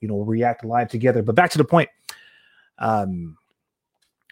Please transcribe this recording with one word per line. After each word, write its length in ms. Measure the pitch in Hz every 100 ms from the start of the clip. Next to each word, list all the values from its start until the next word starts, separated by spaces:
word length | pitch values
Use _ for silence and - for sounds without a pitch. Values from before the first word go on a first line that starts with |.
you 60 | 107
know, 80 | 101
we'll 100 | 104
react 380 | 113 120 117
live 260 | 110 117 113
together. 320 | 117 127 120
But 140 | 107 113
back 160 | 180
to 60 | 151
the 80 | 139
point, 240 | 170 147 _ - - - _ _ _ _ _
um, 580 | 117 107 95 90 85 78 _ _ _ _ _ _ _ _ _